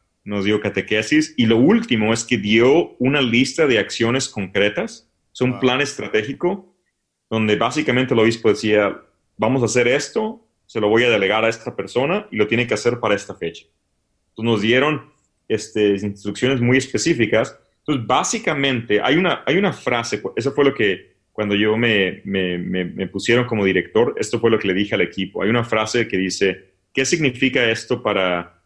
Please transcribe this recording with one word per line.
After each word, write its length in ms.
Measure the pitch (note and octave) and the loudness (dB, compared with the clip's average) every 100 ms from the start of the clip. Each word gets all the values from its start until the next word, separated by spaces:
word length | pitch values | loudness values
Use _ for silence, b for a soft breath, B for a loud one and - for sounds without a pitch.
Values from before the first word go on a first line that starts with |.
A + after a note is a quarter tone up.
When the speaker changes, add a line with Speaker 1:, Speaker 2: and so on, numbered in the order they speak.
| _ _ | _ _
Speaker 1:
nos 200 | - G2+ | -8 -4
dio 160 | G2+ G#2+ | 0 0
catequesis. 760 | G#2 G2 F#2+ G#2+ G#2+ D3+ D3+ - | 0 -4 -2 -2 2 0 0 0
Y 100 | A2+ | 2
lo 100 | A2+ | 4
último 540 | C#3 A3+ A3+ A2+ G#2+ | 4 4 2 0 0
es 120 | A2+ | 0
que 140 | - A#2+ | -2 -2
dio 580 | G#2 A2 B2 D#3 - - | 2 4 6 4 2 -2
una 220 | B2+ D3 | 0 0
lista 460 | B2+ A#2 B2+ - D3+ | 2 2 0 2 2
de 120 | A2+ | 2
acciones 500 | F2+ - A2+ C3 - | 0 -2 0 0 -4
concretas, 800 | - F#2 G2+ G2+ C3 A3+ - _ _ _ | -8 -6 0 0 0 -8 -10 _ _ _
es 80 | - | -4
un 120 | B2+ | -4
Speaker 2:
Wow. 80 | A2 | 0
Speaker 1:
plan 200 | B2+ C3 | 0 0
estratégico, 840 | C#3+ - G#2 G#2+ G#2+ C3+ F3 G3 - _ _ _ _ _ _ | -2 -6 -4 -2 -2 -4 -4 -6 -10 _ _ _ _ _ _
donde 280 | A2+ G#2+ G#2 | -2 0 2
básicamente 580 | A#2 D3+ D3 B2 B2+ | 2 0 0 0 2
el 60 | A#2 | 4
obispo 280 | A2 A2+ A2+ | 2 2 2
decía, 480 | G2+ G#2+ G#2 G2+ - - _ _ - | 2 2 2 2 -2 -12 _ _ -4
"Vamos 260 | A2 C3 | -2 0
a 40 | A#2 | 0
hacer 200 | B2 A#2+ | 2 2
esto, 580 | C#3 - A3+ A3 A3 _ _ _ | 0 -2 -4 -4 -6 _ _ _
se 140 | A#2 | -2
lo 80 | G#2 | 2
voy 160 | A2+ | 2
a 60 | B2 | 4
delegar 340 | A2 F#2+ G#2+ | 2 2 2
a 40 | A2+ | 0
esta 280 | A2+ - A#2 | -2 -8 -10
persona 500 | E2+ A#2+ C#3 G3+ - | -6 -2 -2 -2 -4
y 60 | G#2+ | -2
lo 100 | G#2 | 0
tiene 180 | A#2+ A#2+ | 0 0
que 80 | |
hacer 240 | G#2+ A#2+ A#2+ | 0 -2 -2
para 140 | A2 | -2
esta 200 | G2+ - | -2 -4
fecha". 320 | F#2+ E2+ - - _ _ _ _ _ _ | -10 -10 -10 -20 _ _ _ _ _ _
Entonces, 200 | - A2+ | -6 -2
nos 100 | A2 | 0
dieron, 400 | G#2+ B2+ D3 D3+ - _ _ _ _ | 2 2 2 -2 -8 _ _ _ _
este, 440 | A2 - G#2+ G#2 | -4 -4 0 2
instrucciones 720 | G2 G#2 G2+ G#2 G2+ B2 C3+ | 2 -2 -8 -10 -4 -2 0
muy 180 | A#2+ C3 | 2 2
específicas. 800 | - A2+ E3 C3+ A2 A2 B2+ - _ _ | 0 -2 0 0 2 2 0 -6 _ _
Entonces, 240 | - C#3 A2 | -4 -4 0
básicamente, 920 | C3 F#3 A3+ - D3 C#3 B2 A#2 G#2 | 0 0 -4 -4 -2 0 -2 0 0
hay 160 | B2 D#3 | 2 2
una, 260 | F#3 C3+ - | 2 -2 -2
hay 100 | E3 | 0
una 140 | G3+ | 0
frase, 480 | C3 - A#2+ A#2 G#2+ - - | -2 -4 -4 -2 -6 -6 -4
eso 160 | B2+ | -4
fue 120 | C#3 | 2
lo 100 | C#3+ | 2
que 360 | C3+ G#2 F2+ - _ _ | 2 0 0 -8 _ _
cuando 220 | - G#2 | -6 -2
yo 220 | G2+ G#2+ A2 | 0 2 2
me, 440 | A#2 G#2 F#2 F#2+ | 2 2 0 -2
me, 340 | G2 F#2+ F#2 F2+ | -6 -4 -2 -4
me, 260 | F#2 F#2 | -4 -4
me 220 | F2+ F#2+ F#2+ | -4 -6 -6
pusieron 400 | G2 - A#2+ A#2+ | -4 0 2 2
como 180 | A2 | 0
director, 500 | G2 F#2 - G#2+ - - | 0 0 0 0 0 -2
esto 220 | G#2+ A#2+ | -4 0
fue 100 | A2+ | 2
lo 80 | A2 | 2
que 80 | G2 | 0
le 60 | |
dije 200 | F#2 G#2 G#2 | -2 -2 -2
al 40 | |
equipo. 420 | F2 - F#2+ - | -2 -4 -8 -4
Hay 60 | G2 | 0
una 140 | A#2+ | 0
frase 440 | A#2 A2 A2 A#2+ A2 | 0 -2 0 -2 -2
que 100 | F#2+ | -2
dice, 540 | F#2+ - G2 F2 - _ _ | -2 0 0 -2 -10 _ _
"¿Qué 120 | - | -4
significa 640 | C3+ E3+ D3 B2 C3+ B2+ A#2 | -2 0 0 0 0 2 0
esto 320 | A2+ - B2 | -2 -4 -4
para 580 | G#2+ G2 F#2 F2 F2 _ | -2 0 0 -2 -6 _